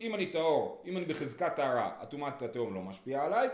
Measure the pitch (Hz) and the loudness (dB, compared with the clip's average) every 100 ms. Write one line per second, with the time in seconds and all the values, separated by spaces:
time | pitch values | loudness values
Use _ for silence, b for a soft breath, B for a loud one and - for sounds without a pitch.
0 | 226 214 185 160 160 139 - - 180 185 | -4 -2 0 2 4 4 2 -4 -6 -4
1 | 165 151 135 - 175 - 135 123 98 - | -2 -2 -2 0 0 2 2 4 2 -2
2 | - 143 143 - 120 123 110 95 95 95 | -10 -6 -6 -4 -4 -2 -2 -2 -6 -8
3 | 127 139 151 214 262 | -4 0 2 4 2